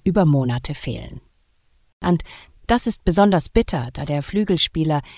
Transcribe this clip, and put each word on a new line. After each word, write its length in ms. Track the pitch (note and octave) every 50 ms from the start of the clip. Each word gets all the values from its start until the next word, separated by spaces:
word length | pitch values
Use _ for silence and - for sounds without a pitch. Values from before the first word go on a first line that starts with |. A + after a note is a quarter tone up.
| -
über 220 | F#3+ F3 G3+ F#3
Monate 480 | D#3 C#3+ C#3 C3 B2 A#2+ B2 B2+ - D3
fehlen. 480 | - - C3+ A2+ - - A2+ - - - _ _ _ _ _ _ _ _ _ _ _ _ _ _ - -
Und 180 | F3+ F3 E3 - - - - - _ _ _ -
das 200 | - A#3 B3 -
ist 200 | A#3+ G#3+ - -
besonders 420 | - E3+ - G3+ G#3 F#3 E3+ - -
bitter, 400 | - A3+ A#3 - - D3+ A#2+ B2 B2+
da 100 | - C#3+
der 180 | C#3 D3 C#3+ C#3+
Flügelspieler 800 | - - G3+ G#3+ G3+ F#3+ D#3 - - - E3 D#3+ D#3 D#3 D3 - - -